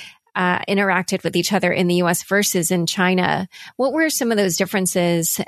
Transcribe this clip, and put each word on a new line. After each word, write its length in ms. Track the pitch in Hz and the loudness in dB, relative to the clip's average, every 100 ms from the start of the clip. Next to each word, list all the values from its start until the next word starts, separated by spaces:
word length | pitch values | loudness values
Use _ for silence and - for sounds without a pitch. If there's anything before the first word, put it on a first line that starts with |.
| - - _ 196 | -20 -20 _ -2
uh, 240 | 180 180 - | 0 0 0
interacted 560 | 202 196 180 185 190 | 0 2 0 0 -2
with 100 | 170 | 0
each 180 | 175 175 | 0 0
other 200 | 196 175 | 0 0
in 160 | - 175 | 2 2
the 80 | 175 | 2
U 120 | 175 | 2
S 140 | 175 | 0
versus 480 | - 196 208 190 160 | 0 0 2 0 0
in 160 | 185 165 | 0 0
China. 640 | - 180 185 175 151 185 - - - | 0 2 2 2 0 -4 -12 -16 -4
What 160 | 262 | -2
were 160 | 302 320 | 0 0
some 220 | - 233 | 0 0
of 80 | 214 | 2
those 180 | 190 170 | 0 0
differences? 840 | 185 202 185 185 175 170 165 - | -2 0 0 0 2 2 0 -4